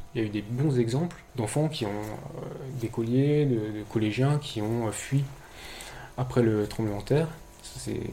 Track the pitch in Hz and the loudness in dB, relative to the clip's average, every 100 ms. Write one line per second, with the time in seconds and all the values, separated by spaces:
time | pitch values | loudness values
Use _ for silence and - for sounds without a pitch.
0 | - 120 107 104 101 123 151 127 117 131 | -6 -2 0 -2 -2 0 2 4 4 2
1 | 175 - - - 107 147 156 156 104 104 | 0 -4 -8 -4 0 2 0 0 -2 -2
2 | 107 107 - - - - 131 127 110 - | -6 -8 -10 -10 -8 -8 -8 -4 -4 0
3 | 113 127 143 151 143 113 107 107 107 113 | 2 4 6 6 4 2 0 -4 -2 0
4 | 107 107 135 147 - 113 107 117 - - | 2 4 4 2 0 -2 0 0 0 -4
5 | - 139 135 - - - - - - - | 0 0 0 -6 -18 -16 -14 -14 -14 -14
6 | - - 127 127 113 107 104 - 110 101 | -10 -6 0 4 4 4 2 0 -2 -2
7 | 104 143 160 - - - - - - 107 | 0 2 2 -4 -16 -18 -16 -10 -6 -4
8 | - | -4